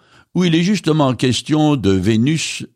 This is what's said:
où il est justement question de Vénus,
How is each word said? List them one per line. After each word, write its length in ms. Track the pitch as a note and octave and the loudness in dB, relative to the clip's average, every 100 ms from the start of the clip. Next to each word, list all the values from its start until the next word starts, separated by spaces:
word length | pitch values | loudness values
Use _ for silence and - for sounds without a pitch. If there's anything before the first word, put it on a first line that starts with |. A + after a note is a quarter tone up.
| _ _ _ | _ _ _
où 100 | E3+ | -2
il 100 | F3+ | 0
est 100 | D#3+ | 0
justement 500 | F3 G3+ - D#3 C3+ | 0 0 0 0 0
question 640 | A#2+ C3 A#2 - D3+ D3+ C#3+ | 0 0 -2 -2 0 2 2
de 140 | G2 | 2
Vénus, 760 | F#2+ F#2 A2 B2+ D#3 - - - | 0 2 0 0 -2 -4 -10 -14